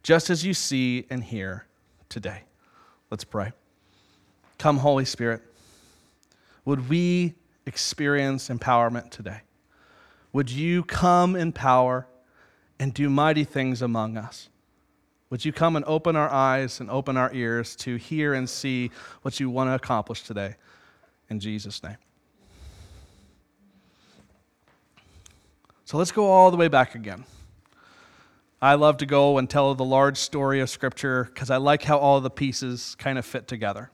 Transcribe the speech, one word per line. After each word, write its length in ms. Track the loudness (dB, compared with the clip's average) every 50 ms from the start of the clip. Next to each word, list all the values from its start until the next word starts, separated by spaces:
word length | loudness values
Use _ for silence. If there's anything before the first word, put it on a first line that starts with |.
just 280 | 4 4 4 4 4 0
as 140 | -4 -2 -2
you 100 | -4 -4
see 520 | -4 -4 -4 -2 -2 0 -2 -2 -4 -6 _
and 140 | -10 -10 -8
hear 420 | -8 -10 -8 -8 -8 -10 -12 -16 _ _ _ _ _ _ _ _ _
today. 340 | -16 -12 -12 -12 -12 -12 -20 _ _ _ _ _ _ _ _ _ _ _ _ _
Let's 140 | -14 -14 -12
pray. 280 | _ -6 -6 -6 -6 -10 _ _ _ _ _ _ _ _ _ _ _ _ _ _ _ _ _ _ _ _ 0
Come, 200 | 0 2 2 4
Holy 260 | 2 2 2 2 0
Spirit. 380 | -2 -4 -4 -4 -4 -4 -4 _ _ _ _ _ _ _ _ _ _ _ _ _ _ _ _ _ _ _ _ _ _ _ _ _
Would 240 | -2 -2 -2 0 0
we 460 | 0 2 2 2 2 2 0 -2 -4 _ _ _ _ _ _
experience 840 | -12 -8 -6 -6 -6 -4 -2 0 0 2 2 0 0 -2 -4 -6 -8
empowerment 600 | -8 -4 0 2 4 4 4 2 0 -4 -10 -12
today? 300 | -18 -16 -14 -14 -14 -14 _ _ _ _ _ _ _ _ _ _ _ _ _ _ _ _ _ _
Would 180 | -4 -2 -2 -2
you 340 | -4 -4 -2 0 0 0 -2
come 500 | -2 -2 2 4 6 6 6 4 2 2
in 180 | 0 -2 -4
power 540 | -4 -2 2 4 4 6 4 4 0 -4 -6 -10 _ _ _ _ _ _ _ _ _ _ _ _ _ -6
and 160 | -6 -4 -2
do 160 | 0 0 2
mighty 340 | 2 4 4 4 2 2 0
things 380 | -2 -2 -4 -2 -2 -2 -2
among 340 | -2 -2 -2 -2 -4 -4 -6
us? 320 | -10 -12 -12 -16 -20 -20 _ _ _ _ _ _ _ _ _ _ _ _ _ _ _ _ _
Would 140 | -10 -6 -6
you 80 | -6
come 240 | -2 0 0 2 2
and 80 | 0 -2
open 280 | -2 -2 0 0 0 0
our 160 | 0 0 0
eyes 480 | 2 2 2 2 2 0 -2 -6 -8 -12
and 120 | -10 -6
open 260 | -6 -4 -4 -2 0
our 160 | 0 0 0
ears 420 | -2 -4 -4 -2 -2 -4 -4 -6 -12
to 200 | -12 -10 -8 -8
hear 380 | -8 -8 -6 -4 -2 -2 -2 -2
and 140 | -2 -4 -6
see 420 | -8 -8 -6 -4 -4 -4 -4 -6 -8 -14 -20 -20 -20 _
what 180 | _ -10 -6 -4
you 100 | -4 -4
want 200 | -2 -2 -2 0
to 40 | -2
accomplish 480 | -4 -2 -2 -2 -2 -2 -6 -12 -14
today? 340 | -12 -10 -10 -8 -8 -10 -12 _ _ _ _ _ _ _ _ _ _ _ _ _ _ _
In 100 | -10 -8
Jesus' 420 | -6 -6 -8 -8 -10 -12 -14 -14
name. 140 | -14 -14 -16 -16 _ _ _ _ _ _ _ _ _ _ -20 -20 -20 -20 -20 -20 -20 -20 -20 -20 -20 _ _ _ _ _ _ _ _ _ _ _ _ _ _ _ _ _ _ _ _ _ _ _ _ _ _ _ _ _ _ _ _ _ _ _ _ _ _ _ _ _ _ -20 _ -20 _ _ _ _ _ _ _ _ _ _ _
So 100 | -6 -2 -2
let's 140 | -2 0
go 180 | 0 2 4 6
all 200 | 8 10 10 8
the 60 | 8
way 120 | 6 2 4
back 260 | 6 4 4 4 -2
again. 300 | -14 -12 -12 -14 -14 -18 -20 -20 -20 -20 -20 _ _ _ _ _ _ _ _ _ _ -20 _ _ _ _ _ _ _ _ _ _ _
I 140 | 4 4 6
love 240 | 6 6 4 4 2
to 80 | -2
go 320 | 2 4 4 4 6 4 2
and 100 | 0 0
tell 260 | 2 2 2 2 0
the 100 | -2 -2
large 340 | 2 4 4 4 4 2 -2
story 420 | -6 -6 -4 -2 -2 0 0 0
of 100 | -2 -4
Scripture 600 | -4 -4 -6 -6 -4 -4 -4 -2 -2 -2 -2 -4 _
'cause 160 | -12 -2 -2
I 60 | 0
like 260 | 2 4 4 2 2
how 160 | 2 2 2 4
all 220 | 6 6 4 4
the 100 | 2 -2
pieces 640 | -6 -4 -4 -4 -4 -6 -6 -8 -8 -8 -10 -14 -16 -6
kind 200 | -6 -4 -4 -4
of 80 | -6
fit 220 | -8 -10 -10 -10 -10
together. 420 | -8 -6 -4 -6 -6 -6 -12 -16